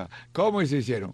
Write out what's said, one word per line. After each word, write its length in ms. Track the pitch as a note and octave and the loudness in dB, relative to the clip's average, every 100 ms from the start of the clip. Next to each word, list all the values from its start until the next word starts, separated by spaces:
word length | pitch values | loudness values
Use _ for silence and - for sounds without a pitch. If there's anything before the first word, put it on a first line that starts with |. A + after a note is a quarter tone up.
| F2+ - - | -6 -12 -6
cómo 300 | - G#3+ G#3 D#3 | 0 2 2 2
se 120 | C#3+ | 0
hicieron, 360 | A#2 A2+ G2 | 0 -2 -4